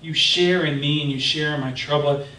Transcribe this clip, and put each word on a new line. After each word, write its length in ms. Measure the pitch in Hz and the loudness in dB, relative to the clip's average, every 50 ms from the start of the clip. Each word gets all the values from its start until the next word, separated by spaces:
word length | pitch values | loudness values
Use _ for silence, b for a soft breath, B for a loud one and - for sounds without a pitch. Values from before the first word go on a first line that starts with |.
you 120 | 160 160 156 | -12 -4 -2
share 500 | - - - - 180 180 175 180 180 160 | 0 2 2 4 4 4 4 4 2 2
in 160 | 147 143 139 | 0 0 0
me 220 | 143 143 151 151 | 0 0 0 0
and 100 | 147 143 | 0 -2
you 80 | 135 127 | -2 -2
share 340 | - - - 156 156 156 151 | -2 -2 0 0 0 -2 -2
in 80 | 139 | -2
my 120 | 131 131 131 | -4 -4 -6
trouble. 520 | - - - 147 147 143 143 143 139 B B B | -6 -4 0 0 2 2 2 0 0 B B B